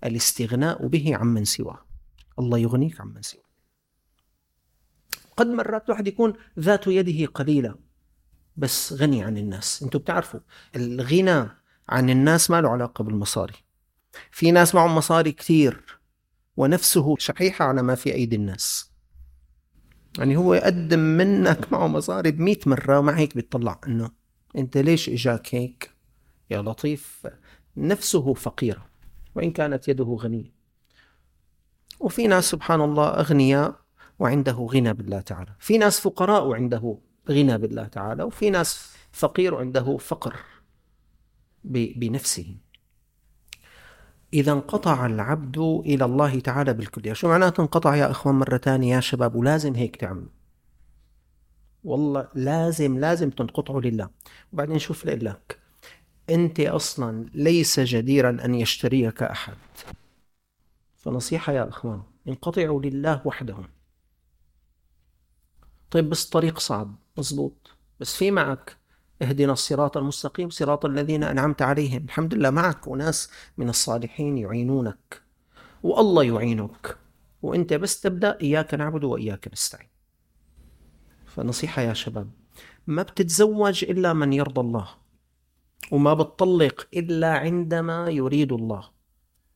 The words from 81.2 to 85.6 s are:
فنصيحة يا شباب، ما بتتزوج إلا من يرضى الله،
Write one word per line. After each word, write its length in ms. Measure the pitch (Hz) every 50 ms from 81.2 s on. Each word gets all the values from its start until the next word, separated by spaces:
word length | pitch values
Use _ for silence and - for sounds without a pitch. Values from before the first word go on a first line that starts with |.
| _
فنصيحة 560 | - - - - 120 123 - - 151 - 143 123
يا 120 | 117 110
شباب، 360 | - - 113 113 110 101 107 - _ _ _ _ - - - - _ _
ما 160 | - 151 160 196
بتتزوج 840 | - - - 190 170 165 - 214 214 214 214 208 202 190 - -
إلا 280 | - 185 185 180 175 165
من 200 | 156 147 139 135
يرضى 280 | 139 143 143 131 135
الله، 280 | 123 120 117 113 101 - - _ _ _ _ _ _ _ _ _ _ _ _ _